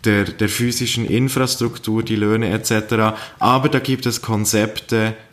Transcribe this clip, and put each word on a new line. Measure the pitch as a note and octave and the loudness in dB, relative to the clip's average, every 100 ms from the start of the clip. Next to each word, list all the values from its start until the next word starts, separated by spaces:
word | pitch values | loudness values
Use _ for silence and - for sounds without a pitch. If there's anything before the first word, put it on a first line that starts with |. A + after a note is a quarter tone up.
der, | - G#2 | 2 2
der | F#2+ - G#2 | 0 -2 -2
physischen | - A#2+ A#2 A#2+ A#2+ A2+ | 0 -2 -2 -2 -2 0
Infrastruktur, | A2 C3 C3 B2+ - A#2+ - - A2 | 0 0 0 -2 0 -4 -4 -4 -2
die | A2 A2 | 0 0
Löhne | G#2 A2 A2+ | 2 2 0
et | G#2+ A#2 | -2 0
cetera. | A2 G#2+ A#2 A2 A2 - - | -2 0 2 2 0 -12 -2
Aber | G#2+ B2+ B2+ | 2 4 4
da | C3 | 0
gibt | C3 B2+ | 0 -2
es | B2 A2+ | -2 -4
Konzepte | - A2 G#2 G#2+ A2 - - A2+ A2 A2 - | -2 -2 2 2 0 -4 -2 0 0 -4 -16